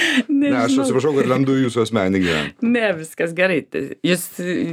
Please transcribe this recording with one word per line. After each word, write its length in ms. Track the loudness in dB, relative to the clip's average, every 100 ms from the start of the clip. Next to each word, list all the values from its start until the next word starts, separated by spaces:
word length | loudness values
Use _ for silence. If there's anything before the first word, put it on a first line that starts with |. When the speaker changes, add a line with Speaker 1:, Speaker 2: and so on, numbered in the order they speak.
| 0 0 0
Speaker 1:
Ne, 220 | 0 2
aš 180 | 2 2
Speaker 2:
Nežinau. 140 | 2
Speaker 1:
atsiprašau, 280 | 2 0 2
kad 140 | 2 2
lendu 280 | 2 2
į 60 | 2
jūsų 200 | 2 0
asmeninį 380 | 0 0 2 2
gyvenimą. 440 | 2 0 -4 -4
Speaker 2:
Ne, 180 | 0 0 0
viskas 420 | -2 -6 -6 -4
gerai. 240 | 0 0 0
Tai 200 | -4 -6 -8 -4
jis, 220 | 0 0 -2 -8 -6 -4 -4